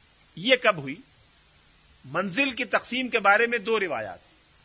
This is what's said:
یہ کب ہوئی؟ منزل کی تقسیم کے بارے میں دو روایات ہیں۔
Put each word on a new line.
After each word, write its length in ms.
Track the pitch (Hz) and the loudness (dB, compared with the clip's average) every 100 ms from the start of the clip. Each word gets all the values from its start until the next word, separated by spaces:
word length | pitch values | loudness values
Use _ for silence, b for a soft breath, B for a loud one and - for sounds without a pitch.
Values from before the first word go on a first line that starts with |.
| - - - - | -20 -20 -20 -8
یہ 180 | 208 254 | 2 2
کب 160 | 226 180 | 4 0
ہوئی؟ 180 | 135 170 - - - - - - - - - - 127 | -4 -12 -16 -20 -20 -20 -20 -20 -20 -20 -20 -20 -8
منزل 440 | 151 196 175 277 | -4 -2 0 0
کی 140 | 233 233 | -2 -2
تقسیم 400 | 214 - 247 254 | -2 -2 -6 -2
کے 100 | 233 | 2
بارے 240 | 196 208 233 | 4 6 4
میں 100 | 233 | 0
دو 200 | 196 220 | 0 -2
روایات 400 | 190 123 104 87 | 0 -4 -6 -10
ہیں۔ 160 | - - - - | -16 -20 -20 -20